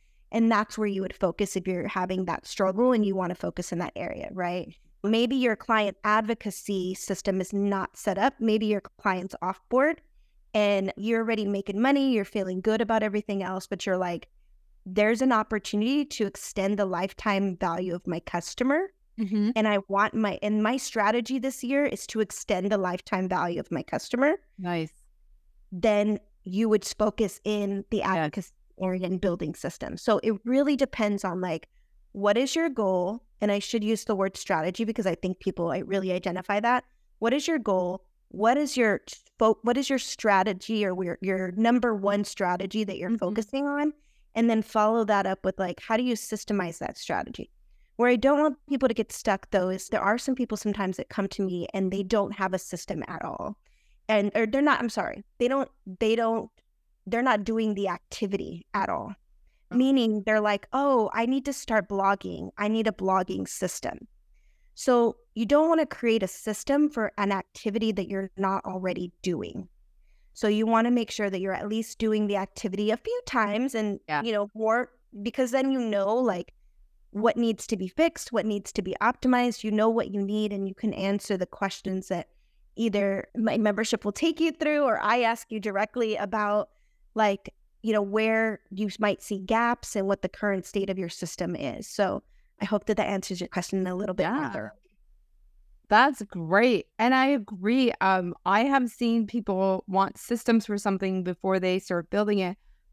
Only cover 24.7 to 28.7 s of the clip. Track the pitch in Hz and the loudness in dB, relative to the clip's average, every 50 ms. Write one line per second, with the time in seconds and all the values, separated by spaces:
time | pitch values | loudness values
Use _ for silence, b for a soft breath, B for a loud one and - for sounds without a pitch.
24.7 | 175 165 160 156 _ _ _ _ _ _ _ _ - _ _ _ _ _ - _ | -4 -4 -4 -6 _ _ _ _ _ _ _ _ -20 _ _ _ _ _ -18 _
25.7 | 190 180 196 220 208 208 208 214 208 - - _ _ _ - 185 180 202 226 220 | -6 0 2 4 4 4 4 2 0 -2 -4 _ _ _ -12 -6 -2 0 2 4
26.7 | 214 202 - - - - 214 214 - - 220 185 - - - 214 214 208 202 196 | 4 2 2 0 -4 0 0 0 2 0 -2 -2 -2 -4 -4 -4 -2 -2 -2 -2
27.7 | 202 196 196 - 233 202 - - 190 165 160 151 - 202 180 - _ _ _ _ | -4 -4 -4 -4 -2 -2 0 0 0 0 0 -2 -2 -6 -8 -10 _ _ _ _